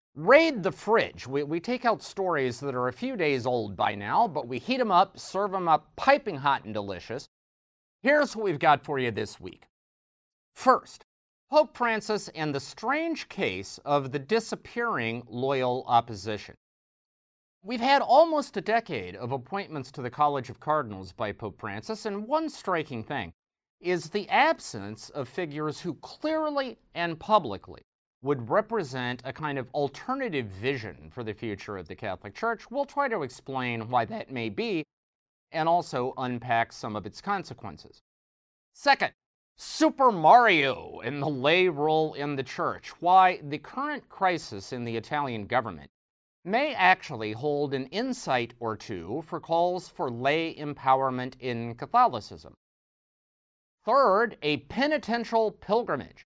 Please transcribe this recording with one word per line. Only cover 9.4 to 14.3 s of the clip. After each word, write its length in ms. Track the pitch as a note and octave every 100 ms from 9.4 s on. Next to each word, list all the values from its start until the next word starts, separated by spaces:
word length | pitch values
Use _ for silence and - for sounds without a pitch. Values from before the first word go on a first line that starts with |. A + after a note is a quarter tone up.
| F2+ - _ _ _ _ _ _ _ _ _ -
First, 480 | B3 B3 - - _ _ _ _ -
Pope 260 | D4 D#4 -
Francis 540 | A#3+ A3 G#3 G#3+ -
and 240 | - D3+
the 60 | C#3
strange 680 | C#3 - A3 D4 E4 D#4 -
case 500 | - D3 F#2 G2 -
of 260 | - C#3+ C3+
the 80 | C#3
disappearing 1040 | C3+